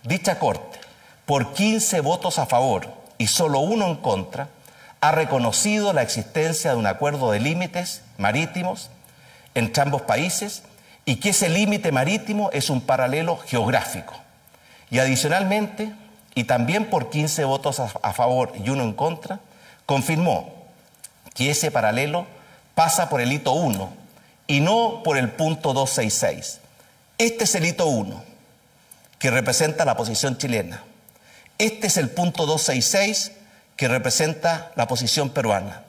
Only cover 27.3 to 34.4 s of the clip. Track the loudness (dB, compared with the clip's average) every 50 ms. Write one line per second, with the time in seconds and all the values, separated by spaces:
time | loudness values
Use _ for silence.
27.3 | 0 0 0 0 2 2 0 -2 0 0 0 2 2 0 -2 -4 -8 -12 -16 -20
28.3 | -20 -20 _ _ _ _ _ _ _ _ _ _ -20 _ -20 _ _ _ 0 2
29.3 | 2 2 2 2 2 2 2 0 2 2 2 2 2 0 -2 -2 -2 -2 -2 -2
30.3 | -2 -4 -2 -2 -2 -2 -2 -4 -10 -16 -18 -20 -20 -20 _ -20 _ _ _ -20
31.3 | -20 -20 -20 -20 _ 0 0 0 0 -2 -2 0 0 0 0 -2 -2 0 -2 0
32.3 | 0 0 0 0 0 0 0 0 0 2 2 2 2 2 2 2 0 -2 -4 -6
33.3 | -10 -20 -20 -20 -20 -20 _ _ _ -2 0 0 2 0 0 0 0 0 0 0
34.3 | -2 0